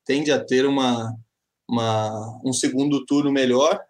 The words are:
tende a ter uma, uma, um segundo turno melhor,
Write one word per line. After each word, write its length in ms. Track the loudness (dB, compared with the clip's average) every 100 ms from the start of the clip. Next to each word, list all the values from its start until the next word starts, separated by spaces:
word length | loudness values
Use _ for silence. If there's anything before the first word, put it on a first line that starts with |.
tende 280 | -4 -2 2
a 100 | 0
ter 240 | 2 2 2
uma, 480 | 2 0 0 -4 -10 -16 _ _ _ -4
uma, 720 | -2 0 0 -2 -6 -10 -8
um 100 | -6
segundo 520 | -2 -2 0 0 0
turno 260 | 0 0 2
melhor, 500 | 2 4 4 4 0 -6